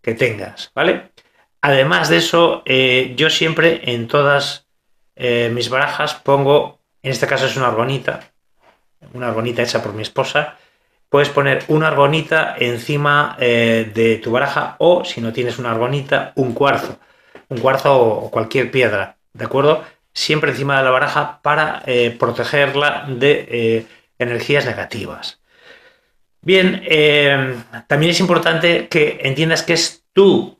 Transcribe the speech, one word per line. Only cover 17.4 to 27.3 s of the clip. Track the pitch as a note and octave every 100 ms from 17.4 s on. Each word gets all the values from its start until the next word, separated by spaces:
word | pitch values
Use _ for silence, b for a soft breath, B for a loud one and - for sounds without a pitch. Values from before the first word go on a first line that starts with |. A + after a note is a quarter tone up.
| _
un | B2
cuarzo | - - D3 C3+
o, | A2+ G#2 -
o |
cualquier | A2+ A2+ C#3 A#2+
piedra, | C3 A#2 G2+ F#2+ _ _
¿de | - B2
acuerdo? | C3+ D3 D#3 B B _
Siempre | - - D3+ D3
encima | B2 C#3 C3+
de |
la | C3
baraja | B2+ C#3 D3+ C#3+ -
para, | D3 D3+ D3+ - -
eh, | B2 A#2+ A#2
protegerla | A#2+ A#2 A#2 D3 C#3 C3+ D3 C#3+ C#3+
de, | B2 C#3 C#3+ -
eh, | A#2+ A2+ A2+ A2 B B _
energías | B2 A#2 - C#3+ B2+
negativas. | G#2 - - - - - - b b b b b b b b _ _
Bien, | D#3+ F#3+ F#3 F#3 -
eh, | D#3 D3+ D3 C#3+